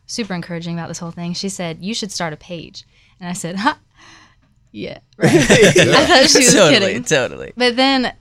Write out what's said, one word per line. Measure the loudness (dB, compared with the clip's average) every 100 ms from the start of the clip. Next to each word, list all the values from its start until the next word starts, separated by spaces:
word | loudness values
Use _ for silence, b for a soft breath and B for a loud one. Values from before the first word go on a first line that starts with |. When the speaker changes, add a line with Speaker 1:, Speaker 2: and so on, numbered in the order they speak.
Speaker 1:
super | -12 -10 -8
encouraging | -8 -8 -10 -8 -10
about | -10
this | -12
whole | -14
thing. | -10 -10
She | -8 -8
said, | -8 -10 -10
"You | -10
should | -8 -8
start | -8 -8
a | -10
page." | -14 -16 -16 -20 -20 _ _ _
And | -12
I |
said, | -10 -8 -4
"Ha, | -4 -4 _ b b b b b b _ _
yeah." | -16 -14 -16 _
<laughs> | -2
Right. | 2
I | 4 4 6 6 6 4 4 4
thought | 6 6
she | 4
was | 4
Speaker 2:
Totally, | 6 4 4 0
Speaker 1:
kidding. | -4
Speaker 2:
totally. | -2 -2 -2 -6 -12 -4
Speaker 1:
But | -2 0
then | 0 0 -2 -8